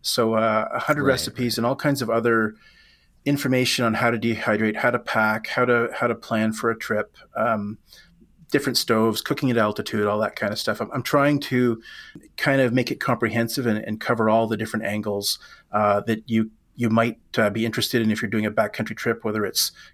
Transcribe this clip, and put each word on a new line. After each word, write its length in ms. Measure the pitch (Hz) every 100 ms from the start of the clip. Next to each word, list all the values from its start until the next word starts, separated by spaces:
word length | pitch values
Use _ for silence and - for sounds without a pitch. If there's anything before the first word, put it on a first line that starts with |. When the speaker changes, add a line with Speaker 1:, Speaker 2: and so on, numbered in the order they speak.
Speaker 1:
So, 320 | - - 113
uh, 340 | 110 110 107 110
a 60 | 123
hundred 240 | - 147
Speaker 2:
Right, 100 | 135
Speaker 1:
recipes 400 | 127 - - 120
Speaker 2:
right. 60 | 113
Speaker 1:
and 60 | 117
all 100 | 135
kinds 240 | 151 131
of 80 | 117
other 460 | 113 117 117 107 - - _ _ _ _ _ -
information 600 | 143 135 127 123 - 120
on 80 |
how 180 | 110 120
to 60 | 117
dehydrate, 580 | 117 107 - 107 110 107
how 160 | 127
to 80 | 120
pack, 480 | - 113 107 110 -
how 160 | - 123
to, 240 | 120 117
how 140 | - 120
to 80 | 113
plan 360 | - 113 110
for 180 | 110 117
a 80 | 113
trip, 380 | - 107 104 - - -
um, 400 | 117 110 104 107 _ - - _ - _ -
different 260 | 143 139 117
stoves, 440 | - 110 113 104
cooking 280 | - 139 135
at 80 | 117
altitude, 480 | 107 104 - 107 104
all 140 | 107
that 160 | 107 -
kind 180 | 104
of 60 | 107
stuff. 200 | - 104
I'm, 100 | 110
I'm 100 | 135
trying 380 | - 147 143 143
to 400 | - 127 123 113 - - - - - -
kind 240 | - 135
of 120 | 127
make 180 | 123 123
it 80 | -
comprehensive 680 | - 120 110 110 117 - 120
and, 140 | 107
and 200 | 110 107
cover 300 | - 117 110
all 180 | 113 110
the 100 | 110
different 280 | 107 110 101
angles, 540 | 104 104 101 101 - - - _
uh, 300 | 104 104 101
that 200 | 107 110 113
you, 220 | 110 110 _ _ -
you 140 | 117
might, 280 | 113 117 113 _ -
uh, 120 | 104
be 160 | 104 113
interested 360 | 113 107 120
in 100 | 110
if 100 | 107
you're 80 | 110
doing 160 | 110 107
a 60 |
backcountry 440 | 107 107 - 113 110
trip, 280 | - 113
whether 220 | 110 107 104
it's 260 | - - - -